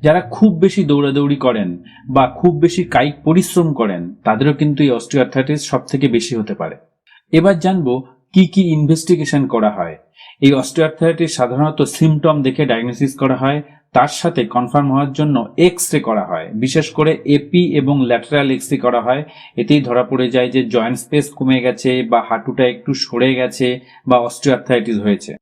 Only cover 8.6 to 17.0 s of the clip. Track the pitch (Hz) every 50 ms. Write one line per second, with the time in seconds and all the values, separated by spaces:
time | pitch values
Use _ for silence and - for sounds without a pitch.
8.6 | 190 175 160 151 151 139 160 156 - - 180 156 151 143 - 143 135 123 123 117
9.6 | 107 107 104 98 87 82 80 - _ _ _ _ - - - _ - 139 143 135
10.6 | 127 - - - 160 156 151 - 165 165 165 156 170 156 - - 127 120 123 131
11.6 | 147 156 151 - 147 127 - - 160 160 156 147 143 165 156 147 135 131 131 -
12.6 | 151 131 120 113 117 123 120 113 143 135 131 - 135 131 131 127 131 135 143 151
13.6 | 147 - - _ _ _ _ 131 127 147 - - - 170 165 - 120 107 - 123
14.6 | 123 123 - 143 143 139 131 139 143 139 135 - 151 151 143 123 110 - - -
15.6 | 165 180 175 - - - - 147 - - 110 104 95 87 90 82 80 85 98 107
16.6 | 117 131 131 160 151 - - -